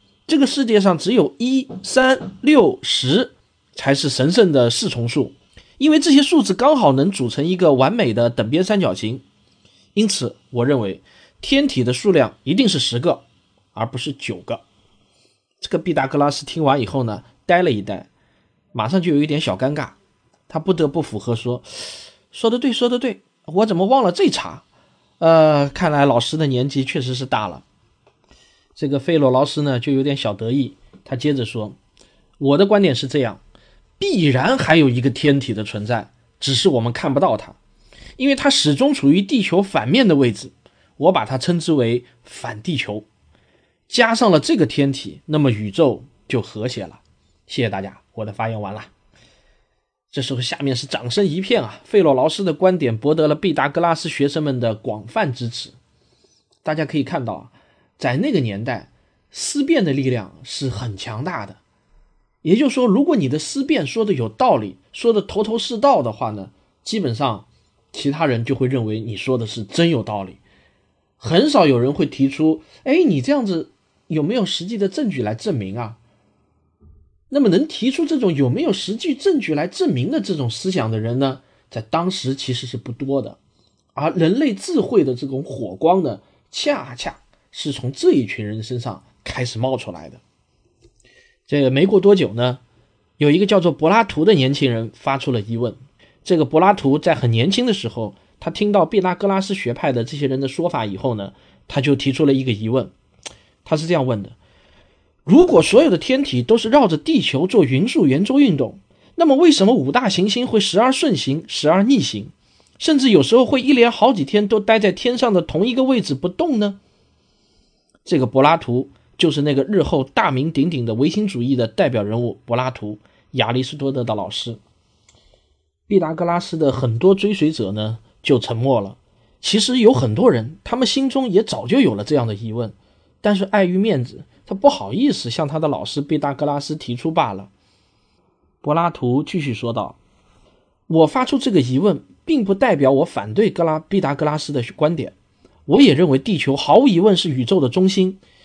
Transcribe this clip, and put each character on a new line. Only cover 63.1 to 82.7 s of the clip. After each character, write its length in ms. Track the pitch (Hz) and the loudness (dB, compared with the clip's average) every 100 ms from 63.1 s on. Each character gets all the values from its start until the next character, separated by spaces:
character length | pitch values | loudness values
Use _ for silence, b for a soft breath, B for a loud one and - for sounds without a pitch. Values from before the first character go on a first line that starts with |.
| 285 | 0
你 120 | 135 | 0
的 100 | 151 | -4
思 240 | - - | -6 -6
辨 240 | - 277 123 | -2 -2 -2
说 180 | 226 214 | -2 -2
的 80 | |
有 160 | 151 110 | -2 -4
道 280 | - 254 139 | -2 0 0
理， 200 | 104 - _ | -2 -12 _
说 200 | - 233 | -4 0
的 100 | 214 | 0
头 200 | 202 190 | -2 -4
头 160 | 214 226 | -4 -4
是 200 | - 233 | -6 0
道 240 | 277 233 | 2 2
的 80 | 120 | 0
话 200 | 107 120 | -4 -6
呢， 200 | 104 95 _ _ _ | -8 -14 _ _ _
基 160 | - 214 | -8 -4
本 160 | 156 113 | -2 -2
上 320 | 135 104 - _ _ _ _ | -2 -4 -10 _ _ _ _
其 180 | - 143 | -8 -4
他 160 | 151 160 | 0 0
人 180 | 117 117 | 0 -2
就 100 | 131 | -2
会 120 | 127 | 0
认 180 | 131 110 | 0 -2
为 160 | 110 | -4
你 160 | 113 101 | -6 -8
说 220 | - 127 | -2 -2
的 80 | 110 | -4
是 160 | - | -10
真 260 | 101 - 170 | -8 0 0
有 140 | 147 | 0
道 220 | 104 107 95 | -4 -8 -10
理。 140 | - _ _ _ _ _ _ _ _ | -16 _ _ _ _ _ _ _ _
很 320 | 113 170 294 | -2 2 4
少 180 | 285 160 | 4 4
有 120 | 123 | 4
人 160 | 127 147 | 2 0
会 100 | 156 | -4
提 240 | - 135 | 0 -2
出 340 | - 156 156 B B - | 2 0 0 B B 0
，“哎， 200 | 311 330 | 2 4
你 140 | 151 | 2
这 100 | 127 | 0
样 140 | 285 214 | 0 0
子 240 | 170 - _ _ _ - | -4 -6 _ _ _ -6
有 140 | 156 | -2
没 120 | 151 247 | 0 0
有 100 | 190 | -2
实 220 | - 175 | -4 -8
际 100 | 226 | -4
的 120 | 196 | -4
证 200 | 196 254 | -2 -4
据 140 | 143 | -2
来 120 | 104 113 | -4 -4
证 220 | 214 147 | -4 -4
明 220 | 95 104 | -6 -8
啊？” 180 | 113 113 _ _ _ _ _ _ _ _ _ - _ _ - 269 | -10 -12 _ _ _ _ _ _ _ _ _ -20 _ _ -6 0
那 60 | |
么 80 | 247 | 2
能 180 | 175 311 | 2 0
提 240 | - 240 | -4 -4
出 140 | 262 320 | -2 -2
这 140 | 311 | 0
种 160 | 220 143 | 0 0
有 160 | 131 | 0
没 100 | 160 | 0
有 140 | 320 190 | -2 -2
实 200 | - 226 | -4 -6
际 200 | 349 254 | -4 -2
证 260 | 392 320 | 0 0
据 140 | 196 151 | 0 -2
来 120 | 175 | -4
证 280 | - 359 139 | -4 -2 -2
明 160 | 139 | -2
的 100 | 294 | -4
这 160 | 196 165 | -4 -4
种 140 | 123 | -4
思 200 | - 185 | -6 -4
想 200 | 180 110 | -2 -2
的 100 | 110 | -2
人 180 | 110 123 | -4 -2
呢， 220 | 135 131 b b b | -2 -4 b b b
在 100 | 117 | -12
当 300 | 110 160 175 | -6 -4 -2
时 240 | 185 127 135 | -4 -6 -6
其 180 | - | -6
实 140 | 120 | -8
是 100 | 120 | -8